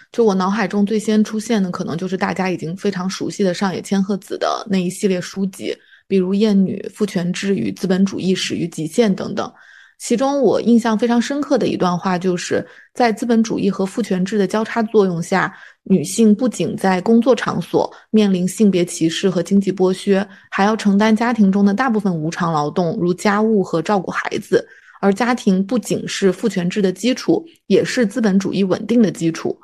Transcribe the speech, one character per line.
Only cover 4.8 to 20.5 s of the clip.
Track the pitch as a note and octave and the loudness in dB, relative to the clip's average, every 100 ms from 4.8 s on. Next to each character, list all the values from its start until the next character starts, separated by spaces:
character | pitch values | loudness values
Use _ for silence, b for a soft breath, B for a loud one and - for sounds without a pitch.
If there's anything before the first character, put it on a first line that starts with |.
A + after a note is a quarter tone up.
| F3+ | -2
系 | F#3+ G#3 | -2 -2
列 | F3+ | -2
书 | E3+ - G3 | -4 -6 -6
籍， | F#3+ G#2+ - b b _ | -6 -8 -8 b b _
比 | G3 | 0
如 | F#3 | 0
《厌 | G3 A3 G3 F#3 | 2 2 4 2
女》、 | - - | -2 -10
《父 | - G#3 | -6 -4
权 | F#3 F3 | -2 -4
制 | F3+ G3 | -4 -2
与 | G3 A3 | -2 -2
资 | G3 F3+ | -6 -2
本 | F#3 | 2
主 | G3 - | 0 0
义 | F3+ | -2
始 | F#3 - - | -2 -2 -4
于 | E3+ | -6
极 | - D#3 | -6 -4
限》 | - A3+ | 0 0
等 | F#3 - - | 0 -4 -6
等。 | G2+ b b b b b | -8 b b b b b
其 | - A#3 | -4 -2
中 | C4+ C#4+ | 0 2
我 | A#3 A#2 | 2 2
印 | - A#3 | 4 2
象 | A3+ A3 | 4 0
非 | A#3+ | 2
常 | A#3+ | 0
深 | A#3 C#4+ | 0 -4
刻 | C#4+ C4 | 0 0
的 | F#3+ | 0
一 | - | 0
段 | F3+ F3 | -2 -2
话， | F#3+ F3+ | -2 -2
就 | F#3 F3 | -2 -4
是 | - C3+ E3+ B B | -2 -4 -4 B B
在 | - A#3+ | 0 0
资 | G#3 | 0
本 | A#3 A3+ | 0 2
主 | A3+ - | 2 0
义 | G3 | -2
和 | F#3+ F#3+ | 0 -4
父 | - | -4
权 | A3 F3+ | -2 -2
制 | F#3 A3 | 0 0
的 | F#3+ | 0
交 | G#3+ | 0
叉 | A3 A#3 | -2 -2
作 | A3 A3 F#3+ | 0 2 2
用 | E3+ | 0
下， | F3 F#3+ D#3+ B B B | -2 0 -2 B B B
女 | - F#3 | 0 0
性 | C#3+ - A3 | 0 2 4
不 | G#3 B3+ | 4 2
仅 | - E3 G#3+ | -2 -4 -2
在 | F#3+ F#3 | 0 0
工 | F3+ A3+ | 2 4
作 | A#3+ A3+ | 4 2
场 | - - | 0 -4
所 | E3 - - B B | -2 0 0 B B
面 | G#3+ G3+ | 2 4
临 | F#3+ F3+ | 2 0
性 | - G#3+ | 2 2
别 | F#3 | 4
歧 | F3 - D#3+ | 0 0 -2
视 | E3 G3 | 0 -2
和 | F3 | 0
经 | E3+ G3 | 2 2
济 | G3 | 2
剥 | F#3+ F#3 | 0 0
削， | F#3 - G3 G3+ B B | 0 0 0 0 B B